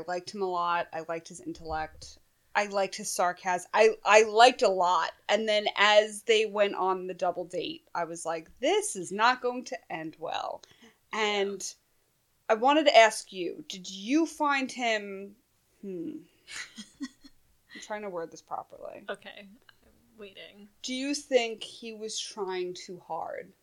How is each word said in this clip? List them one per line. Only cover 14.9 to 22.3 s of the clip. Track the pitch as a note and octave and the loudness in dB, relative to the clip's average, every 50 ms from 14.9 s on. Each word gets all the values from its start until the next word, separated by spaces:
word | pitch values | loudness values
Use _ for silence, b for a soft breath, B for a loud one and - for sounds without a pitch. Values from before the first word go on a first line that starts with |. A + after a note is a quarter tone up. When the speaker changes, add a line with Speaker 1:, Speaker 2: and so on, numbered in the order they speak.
| A3 G#3+ G3+ G3+ G3 F#3+ G3 G3+ G3+ _ _ _ _ _ _ _ _ _ | -2 -2 -4 -8 -12 -12 -14 -16 -18 _ _ _ _ _ _ _ _ _
Speaker 1:
hmm. | - G3 F#3 F3 D#3+ - - - - _ _ _ _ - | -12 -10 -8 -8 -8 -8 -10 -12 -14 _ _ _ _ -16
Speaker 2:
<laughs> | - - - - - - G#3 - _ - | -14 -14 -14 -14 -16 -20 -20 -20 _ -14
Speaker 1:
I'm | D4 - _ _ - C#4 _ _ _ _ _ _ _ _ - A3 | -14 -14 _ _ -20 -20 _ _ _ _ _ _ _ _ -20 -16
trying | - - G#3+ G#3 G#3 | -12 -10 -10 -8 -8
to | G3+ | -8
word | F3 E3+ E3 D#3+ | -8 -8 -8 -10
this | D#3+ D#3 | -12 -16
properly. | - - - - - _ - - - - - - G3+ G3+ | -16 -12 -10 -10 -10 _ -16 -16 -16 -16 -16 -14 -12 -12
Speaker 2:
Okay. | G3+ G3 - G3 - - G#3 G3 G3+ C#4 _ _ - _ _ | -12 -12 -12 -18 -18 -18 -20 -20 -20 -20 _ _ -20 _ _
I'm | _ _ _ _ _ A3+ A3 | _ _ _ _ _ _ -20
waiting. | G#3 G3 F#3+ - E3 E3+ G3 G#3 G3+ G#3 _ _ | -20 -20 -18 -20 -20 -20 -20 -20 -20 -20 _ _
Speaker 1:
Do | - B3 B3+ | -10 -6 -6
you | B3+ C4+ C#4+ D4 | -4 -4 -4 -4
think | C#4+ - - C4+ A#3+ A#3 A3+ A3 A3 - | -6 -2 4 4 4 4 2 -4 -8 -12
he | - - - A#3 A3+ A3 | -16 -16 -14 -14 -14 -12
was | G#3 G#3+ A3 - - | -10 -10 -10 -8 -10
trying | - - | -10 -10